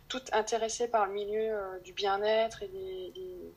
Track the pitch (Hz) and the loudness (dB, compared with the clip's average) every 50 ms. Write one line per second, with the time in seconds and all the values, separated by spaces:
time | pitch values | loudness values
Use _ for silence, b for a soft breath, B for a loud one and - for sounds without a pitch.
0 | B - - 254 - - - 220 214 - - 220 226 220 - - 240 233 233 220 | B -6 -6 -6 -2 0 2 2 2 2 2 0 0 0 0 0 0 2 4 4
1 | 202 190 196 208 202 202 214 220 220 220 220 208 196 190 185 180 180 185 180 - | 4 2 2 -2 -2 -2 0 0 0 0 0 -2 -4 -4 -8 -10 -12 -10 -6 -2
2 | 196 196 196 202 208 214 220 220 226 220 - - 208 190 185 190 190 190 185 185 | 2 2 2 4 4 4 6 6 4 2 0 -6 -10 -10 -8 -8 -8 -8 -8 -8
3 | 185 180 - - 185 185 180 175 170 170 175 | -8 -10 -10 -10 -10 -10 -10 -10 -12 -14 -14